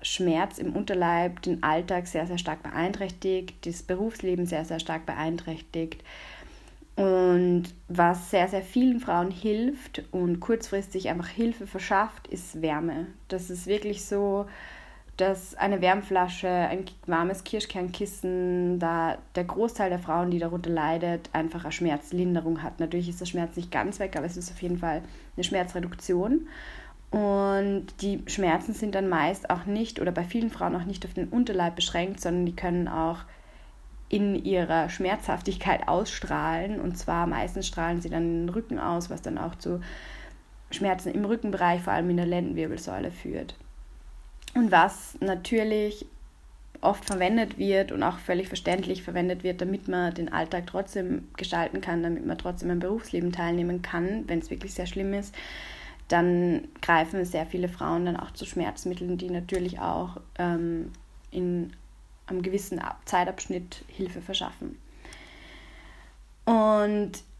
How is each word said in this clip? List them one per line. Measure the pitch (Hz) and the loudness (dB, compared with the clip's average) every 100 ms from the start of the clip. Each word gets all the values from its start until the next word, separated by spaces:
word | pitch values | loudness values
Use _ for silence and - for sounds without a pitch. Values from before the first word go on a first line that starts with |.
Schmerz | - - 180 160 196 - | -4 0 2 2 0 -2
im | - 202 | -4 -2
Unterleib | 202 185 175 170 180 180 | 0 2 4 4 2 0
den | 180 170 | -2 2
Alltag | 165 160 180 180 180 | 2 2 2 -2 -2
sehr, | 165 165 | -2 -2
sehr | 175 | -2
stark | 175 156 | -4 -6
beeinträchtigt, | - - 175 196 196 175 190 185 180 - | -6 -2 -2 -2 -6 -4 0 0 -2 -8
das | 170 175 | -8 -6
Berufsleben | - 185 220 - 185 180 | -4 -2 -2 -2 -2 0
sehr, | 175 160 160 | 0 -2 -2
sehr | 160 | -4
stark | 165 160 160 | -4 -4 -4
beeinträchtigt. | - 156 170 170 160 - 170 160 - - - - - - - - - - - | -2 -2 -2 -4 -8 -6 -4 -4 -6 -16 -16 -16 -16 -18 -20 -20 -20 -8 2
Und | 196 185 180 180 180 175 175 - - | 4 6 8 8 8 6 2 -4 -2
was | 180 170 180 175 | 6 6 6 2
sehr, | 202 185 | 4 4
sehr | 196 | 2
vielen | 190 254 254 240 | 0 4 4 4
Frauen | - 175 180 | 2 2 2
hilft | 175 220 214 240 285 - - - | 0 0 2 2 -2 -8 -12 -6
und | 185 175 175 | 0 2 2
kurzfristig | - 226 - 196 196 190 185 | 2 0 0 -4 -2 -4 -2
einfach | 165 175 | -2 -2
Hilfe | - 233 226 202 | 0 0 0 -6
verschafft, | 190 180 196 220 - - | -6 2 2 2 -2 -10
ist | 180 - 160 | -10 -8 -2
Wärme. | 160 151 165 151 175 - - | 0 0 0 -2 -6 -10 -8
Das | 190 180 | -6 -6
ist | 180 175 | -6 -2
wirklich | 208 208 202 | 0 0 -6
so, | - 202 202 196 202 - - - - - - - | -2 0 2 2 -2 -8 -16 -16 -18 -20 -10 2
dass | 190 196 - | 2 2 -4
eine | - 196 196 | 0 2 4
Wärmflasche, | 180 196 202 190 180 180 190 | 6 4 4 2 2 2 0
ein | 180 175 185 190 - - | 2 2 0 -4 -10 0
warmes | 165 175 185 | 2 2 0
Kirschkernkissen, | - 214 - 196 180 180 202 - 185 180 180 180 180 180 | -4 -4 -4 -4 -4 -4 -6 -4 -2 0 2 2 2 2
da | 170 170 165 - - - | 2 2 2 -2 -4 -4
der | |
Großteil | 180 185 226 226 196 | -2 0 0 2 0
der | 180 | 0
Frauen, | 175 160 180 | 0 2 2
die | 175 | 2
darunter | 170 175 170 | 0 -2 0
leidet, | 165 151 165 175 170 - | 2 2 2 0 -2 -2
einfach | - 160 170 | -2 -2 -4
eine | 175 | -6
Schmerzlinderung | - 175 175 - 180 180 175 165 165 | -2 0 0 0 0 2 2 2 0
hat. | 156 - | -2 -4
Natürlich | 160 175 175 | -2 0 -2
ist | 175 | -4
der | 175 | -4
Schmerz | 349 339 349 | -2 -2 -4
nicht | 180 | -2
ganz | - 202 202 | 0 0 -2
weg, | 196 180 | -4 -2
aber | 156 | -4
es | 175 | -6
ist | 180 | -10
auf | - | -6
jeden | 180 180 | -4 -2
Fall | 170 156 165 - - - | 0 -2 -4 -14 -12 -6
eine | |
Schmerzreduktion. | 180 196 180 180 175 - - 180 202 294 320 - - - - - - | -2 0 0 -2 -6 -6 0 2 4 2 0 -10 -14 -14 -16 -18 -4
Und | 214 208 202 196 196 202 196 - - | 0 2 4 4 2 2 0 -4 -6
die | 196 196 - | -4 -4 -4
Schmerzen | - 185 170 - | 0 4 4 2
sind | 208 208 202 | -4 -2 0
dann | 190 | 2
meist | 170 156 190 - | 4 2 2 0
auch | 180 | 0
nicht | 175 208 226 - | 0 -2 -2 -2
oder | 180 | -2
bei | 175 | 0
vielen | 175 233 226 | 0 0 -2
Frauen | - 180 | 0 -2
auch | 175 | 0
nicht | 175 190 185 | -2 -6 -6
auf | |
den | - 175 | -4 0
Unterleib | 240 240 190 170 175 | 2 2 2 2 0
beschränkt, | - 175 180 196 | -2 0 -2 -2
sondern | 175 175 | 0 2
die | 175 175 | 0 0
können | 185 175 175 | 0 2 0
auch | - 160 170 - - - - - - - - - | 0 0 -2 -8 -18 -20 -20 -20 -20 -18 -18 -2
in | 208 202 190 | 2 2 2
ihrer | - 185 165 165 160 | 2 2 4 4 2
Schmerzhaftigkeit | - 185 208 - - 185 190 196 - - | 0 0 0 0 -2 -2 -2 2 2 2
ausstrahlen. | 170 220 - - 151 156 165 190 208 | 2 0 -4 -2 0 0 0 -2 -2
Und | 180 175 | -4 -4
zwar | - 170 170 | -2 0 0
meistens | 160 - - 185 | 0 -2 -4 -4
strahlen | - 165 175 | -2 0 0
sie | 170 | -2
dann | 165 170 170 170 | 0 2 2 0
den | |
Rücken | 175 226 - | -2 -4 -4
aus, | - 170 175 | 0 -2 -2
was | 170 | -6
dann | - - | -4 -4
auch | 170 | -4
zu | - - 175 175 - - - - - - - - | -6 -4 -4 -4 -10 -12 -14 -16 -18 -20 -20 -12
Schmerzen | - 196 185 - | -2 2 2 0
im | - | 0
Rückenbereich, | 202 226 214 196 175 175 | 2 0 0 2 4 4
vor | 180 | 2
allem | 180 175 | 2 2
in | 175 | 2
der | 175 | 2
Lendenwirbelsäule | 175 180 165 160 - - 92 - | 2 0 -2 -2 -4 -6 -4 -6
führt. | 175 - 82 - - - - - - - - - - - | -6 -8 -6 -8 -12 -18 -18 -18 -18 -18 -18 -18 -18 -4
Und | - 226 | 2 8
was | 180 180 - - - | 8 8 4 -10 -4
natürlich | 190 180 - 226 214 214 208 208 - - - - - - - - | -2 0 0 2 2 2 0 -4 -10 -16 -20 -20 -20 -20 -20 0
oft | - 202 | 2 2
verwendet | - 196 180 226 220 - | 0 2 4 4 2 0
wird | 196 196 196 | 2 4 2
und | - | 2
auch | 139 185 | 0 0
völlig | - 180 190 | 0 0 -2
verständlich | 185 - 185 180 180 | -4 0 0 0 -4
verwendet | - 175 180 180 | -4 0 0 0
wird, | 180 180 | -2 -2
damit | 180 190 - | -2 -2 -2
man | 180 175 | 0 0
den | 175 170 | 0 -2
Alltag | - 165 180 175 | -2 -2 -2 -2
trotzdem | 180 196 202 185 180 175 - | -4 -4 -4 -2 -2 -4 -8
gestalten | 180 170 165 190 | -4 0 0 -2
kann, | 190 175 | -2 0
damit | 170 170 - | 0 -2 -2
man | 170 | -4
trotzdem | 180 180 175 | -4 -4 -2
am | 175 | 0
Berufsleben | 175 220 - 175 175 | 0 -2 -4 -2 -2
teilnehmen | 180 170 175 175 180 | 0 0 0 0 -2
kann, | 175 175 180 220 - | -4 -2 -2 -2 -2
wenn's | 170 - | -4 -4
wirklich | 180 196 | -8 -8
sehr | - 180 | -6 -6
schlimm | 196 196 | -4 -2
ist, | 202 202 - - - - - - - - | -2 -4 -10 -14 -12 -14 -14 -16 -16 2
dann | 175 175 175 175 170 - - | 4 6 6 4 2 0 -4
greifen | - 165 165 196 | 4 4 4 0
sehr | 180 170 160 | -2 -2 -2
viele | 180 180 | -2 -2
Frauen | 175 156 170 | -2 0 0
dann | 175 175 | 0 -2
auch | - | -4
zu | - | -10
Schmerzmitteln, | - - 160 - - 180 180 180 | -8 -4 -4 -4 -6 -4 -2 -4
die | 180 | -2
natürlich | 175 175 190 180 180 | -4 -2 -2 -2 -2
auch, | 175 - 180 180 - - | -2 0 -2 -8 -10 -2
ähm, | 175 170 170 165 165 - - - - | 0 2 0 -2 -4 -10 -18 -20 -8
in | 175 180 175 170 - - - - - - | -2 0 0 -2 -8 -20 -20 -20 -20 -6
einem | 185 | -4
gewissen | 180 196 196 175 | 0 -2 -2 -4
Ab-, | - - | -4 -8
Zeitabschnitt | - 180 180 185 - 180 180 - - | 0 2 2 -2 -4 -4 -6 -12 -14
Hilfe | - 185 175 | -6 -6 -6
verschaffen. | 175 190 - - - - - - - - - - - - - - - - - - - - | -6 -4 -6 -8 -12 -12 -16 -20 -18 -18 -18 -20 -20 -20 -20 -20 -20 -20 -20 -20 -20 -2
Und | - 226 214 214 208 208 202 - - - | 4 6 8 6 4 2 0 -4 -14 -16